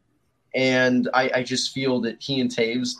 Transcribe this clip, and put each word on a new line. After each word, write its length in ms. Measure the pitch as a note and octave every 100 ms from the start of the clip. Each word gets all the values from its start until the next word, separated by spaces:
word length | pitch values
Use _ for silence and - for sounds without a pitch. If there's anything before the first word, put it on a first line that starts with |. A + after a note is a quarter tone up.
| _ _ _ _ _
And 540 | B2+ C3 B2+ B2+ B2+ A#2+
I, 180 | B2+ C3
I 80 | B2+
just 300 | B2 B2+ -
feel 280 | C#3 C3 B2
that 180 | A2+ A2
he 200 | - C3+
and 100 | B2
Taves, 440 | - A2+ B2 B2